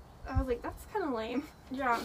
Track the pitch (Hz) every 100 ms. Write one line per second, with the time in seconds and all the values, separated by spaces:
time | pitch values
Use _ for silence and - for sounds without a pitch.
0 | - - - 269 262 240 320 - - 427
1 | 320 233 220 254 - - - 262 262 233